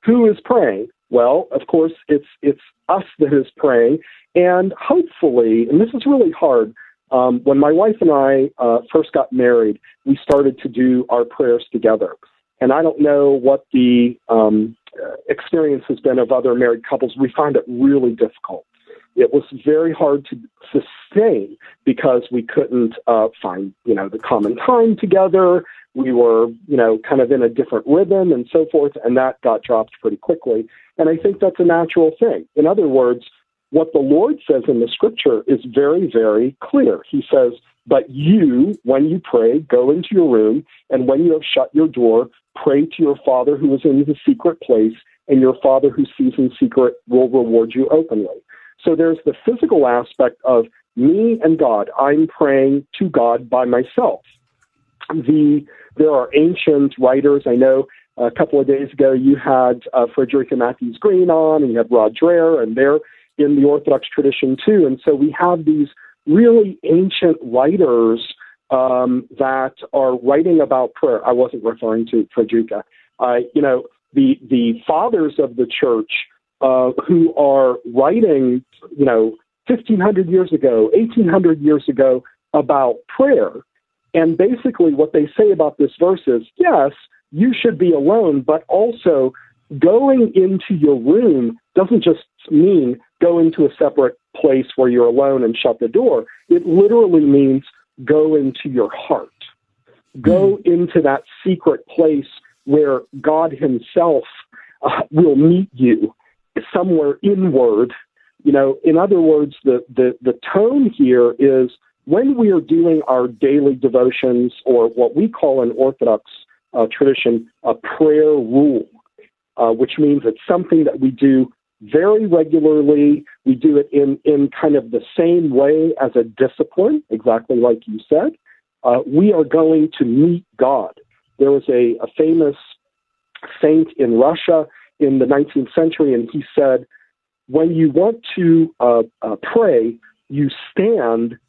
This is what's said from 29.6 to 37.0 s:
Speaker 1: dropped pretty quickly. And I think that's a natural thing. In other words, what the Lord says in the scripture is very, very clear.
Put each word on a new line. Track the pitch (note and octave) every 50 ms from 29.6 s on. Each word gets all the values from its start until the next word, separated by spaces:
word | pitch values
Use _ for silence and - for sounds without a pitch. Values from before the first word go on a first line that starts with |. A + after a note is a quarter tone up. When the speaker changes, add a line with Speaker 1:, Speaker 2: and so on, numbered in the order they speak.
| _
Speaker 1:
dropped | - B2 A2+ A2 _ - -
pretty | _ A2+ G#2
quickly. | G2 - - A#2+ A2+ - C3 A#2 A2 A2 - _ _ _ _ _ -
And | E3 D#3
I | E3
think | E3 - G3+ G3 G3
that's | G#3 F#3+ F3+ -
a | F3+
natural | E3+ E3+ E3 E3+ E3 - F3 E3 D#3+ D#3+ -
thing. | A#3 A#3 D3+ F2+ D#2+ _ _
In | D3 D3
other | D#3+ F#3+ G3+ F#3 D3
words, | C3 C3+ B2+ A#2+ A#2+ A#2+ - - _ _ _ _ _ _ _ _
what | - D#3 D#3+ D#3+ D#3+
the | D#3+
Lord | C#3 C3+ C#3+ D#3+ G3+ C4+ D4+ - - -
says | D3+ C3 A2+
in | - C3+ A#2
the | A#2 A#2
scripture | - - - D3 - - - D3 A#2+ G#2+ -
is | - C#3+ - -
very, | B2+ A2+ C3+ C#3+ C#3+ D#3 F3+ F#3+ C#3 A#2
very | A#2 A2+ A2 G#2+ G#2+ A#2+ C3 C3+ _
clear. | - - - C#4+ C4 B2+ G2 D#2+